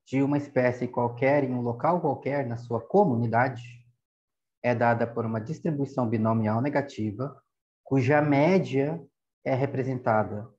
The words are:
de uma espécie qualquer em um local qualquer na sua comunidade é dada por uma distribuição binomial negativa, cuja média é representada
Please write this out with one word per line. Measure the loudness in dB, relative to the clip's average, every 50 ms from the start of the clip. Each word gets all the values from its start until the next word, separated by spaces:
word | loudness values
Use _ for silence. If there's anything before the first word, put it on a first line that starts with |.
| _
de | -4 0 0 2
uma | 2 0 -2
espécie | -2 0 0 2 2 2 0 0 -4 -4
qualquer | -2 -2 -2 -2 -2 0 2 4 4 4 2
em | 0 -2
um | -2
local | -2 -2 -4 0 0 0 0 2
qualquer | 0 -2 -2 -2 -4 -4 -4 -2 -4 -4
na | -6 -8
sua | -6 -6 -6 -6
comunidade | -4 2 4 4 4 4 2 0 0 0 2 2 2 2 -2 -6 -14 -18 -20 -20 _ _ _ _ _ _ _ _ _ _ _ _ _ _ _ _ -2
é | 0 0
dada | 2 2 2 2 2 0
por | -2 -2 -4 -4
uma | -4 -4 -6
distribuição | -6 -6 -10 -6 -4 -4 -2 -2 -4 -4 -2 -2 -2 0
binomial | 0 0 2 2 2 2 2 0 0 0
negativa, | 0 0 -2 -2 -4 -4 -6 -6 -6 -6 -4 -6 -8 -8 -10 -14 _ _ _ _ _ _ _ _ _
cuja | -2 0 2 4 4 4 4
média | 4 4 4 4 4 4 4 4 2 0 0 0 0 0 -4 -6 -10 -16 _ _ _ _ _ _ _
é | -4 -2
representada | 0 -2 -2 -2 -4 -4 -4 -4 -2 0 0 2 2 0 -2 -4 -10 -10 -12 -18